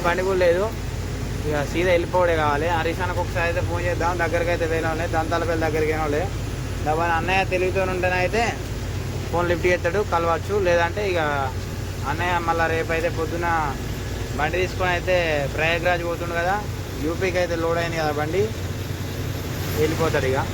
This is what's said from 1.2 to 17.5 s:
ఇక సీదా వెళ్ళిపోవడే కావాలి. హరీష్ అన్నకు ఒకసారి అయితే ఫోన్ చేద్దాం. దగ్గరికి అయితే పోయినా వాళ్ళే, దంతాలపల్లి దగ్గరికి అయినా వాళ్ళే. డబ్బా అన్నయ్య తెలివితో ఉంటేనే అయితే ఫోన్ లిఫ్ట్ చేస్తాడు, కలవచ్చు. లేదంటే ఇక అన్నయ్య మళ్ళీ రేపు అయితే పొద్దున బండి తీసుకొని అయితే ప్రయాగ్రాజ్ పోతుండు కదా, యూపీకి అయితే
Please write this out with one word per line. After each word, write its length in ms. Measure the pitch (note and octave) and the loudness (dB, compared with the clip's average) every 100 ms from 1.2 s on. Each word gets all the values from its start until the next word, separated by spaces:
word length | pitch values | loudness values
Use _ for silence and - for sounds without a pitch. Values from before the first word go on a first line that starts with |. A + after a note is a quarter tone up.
| - - D3+ | -4 -2 -2
ఇక 100 | D3+ C#3 | 0 0
సీదా 180 | E3 F3+ | 0 2
వెళ్ళిపోవడే 400 | F3 E3+ F3+ F3 D#3+ | 2 2 2 4 4
కావాలి. 240 | D3+ C#3+ D#3+ E3+ | 2 2 2 0
హరీష్ 260 | D#3+ E3 | 0 -2
అన్నకు 160 | F3+ F3 | -2 -2
ఒకసారి 220 | E3+ F3+ E3+ | -2 0 0
అయితే 120 | E3+ E3 | 0 0
ఫోన్ 140 | E3+ F3 | 0 0
చేద్దాం. 240 | E3+ E3 F3 | 0 0 0
దగ్గరికి 280 | E3+ E3+ E3+ | 0 2 0
అయితే 120 | E3+ E3 | 0 0
పోయినా 160 | D#3+ D#3+ | 0 0
వాళ్ళే, 160 | D#3+ E3 E3 | 0 0 0
దంతాలపల్లి 460 | D#3+ E3 E3 E3 D#3+ | 0 0 0 0 0
దగ్గరికి 260 | D#3 D#3 | 0 0
అయినా 100 | D#3 D#3 | 0 0
వాళ్ళే. 160 | D3 F#3+ - - - - - D3 | 0 -2 -4 -6 -6 -6 -4 0
డబ్బా 180 | D#3 E3+ E3 | 0 2 0
అన్నయ్య 240 | E3 F#3+ F#3 | 2 2 2
తెలివితో 300 | F#3 F#3 F#3 F#3 | 2 2 0 0
ఉంటేనే 240 | F#3 F3+ F3+ | 0 0 2
అయితే 180 | F3+ G#3 A#3 D3+ - - - - - - - | 0 2 0 -2 -6 -6 -4 -4 -4 -6 -2
ఫోన్ 160 | E3 F3 | 0 0
లిఫ్ట్ 160 | E3+ F3 | 2 2
చేస్తాడు, 300 | F3 E3+ F3+ G3+ | 2 2 0 0
కలవచ్చు. 420 | F3 E3+ E3 - G#3 F3+ | 2 2 0 0 0 4
లేదంటే 340 | E3+ E3+ F#3 G#3 | 4 2 0 0
ఇక 80 | F3 D3+ C#3+ C3+ - - - - - C3 | 0 0 0 -2 -4 -6 -6 -6 -4 -4
అన్నయ్య 240 | D3+ F3 F3 E3 | -2 0 0 2
మళ్ళీ 160 | E3 E3 | 2 2
రేపు 160 | E3 D#3+ E3 | 2 0 0
అయితే 120 | E3+ E3 | 0 0
పొద్దున 280 | D#3+ E3+ E3+ E3 D3+ C3 - - - - - B2+ | -2 0 0 2 0 -2 -6 -6 -6 -6 -4 -2
బండి 180 | D3+ F3 | 0 0
తీసుకొని 280 | F3+ - F#3 F3 | -2 0 0 0
అయితే 200 | E3+ F3+ E3+ D3+ C#3 D3 | 2 2 2 0 0 0
ప్రయాగ్రాజ్ 460 | D#3 E3+ F3 F3 E3+ | 0 2 2 0 0
పోతుండు 260 | E3 E3+ E3+ | -4 -2 0
కదా, 140 | F3 G3+ G#3+ - - - | 0 0 -2 -6 -6 -4
యూపీకి 340 | D3+ E3 F#3 F3+ | -2 0 0 2
అయితే 120 | F3 | 0